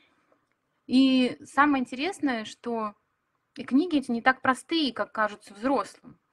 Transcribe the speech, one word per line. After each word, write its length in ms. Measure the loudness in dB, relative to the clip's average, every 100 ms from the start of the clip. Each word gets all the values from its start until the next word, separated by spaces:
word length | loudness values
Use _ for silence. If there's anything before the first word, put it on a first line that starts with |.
| _ _ _ _ _ _ _ _ 0
И 500 | 4 4 4 2 -2 -2
самое 360 | 2 4 2
интересное, 640 | -2 -6 -8 -4 -4 -4 -8
что 500 | -10 -8 -6 -6 -10 _ _ _ _ _ -16
и 80 |
книги 340 | 0 0 2 0
эти 140 | -2
не 100 | 0
так 200 | 0 0
простые, 520 | 0 -2 -2 -2 -2
как 180 | -2 -6
кажутся 420 | -2 -4 -4 -18
взрослым. 640 | -6 -2 -2 -4 -12 -20 -20 _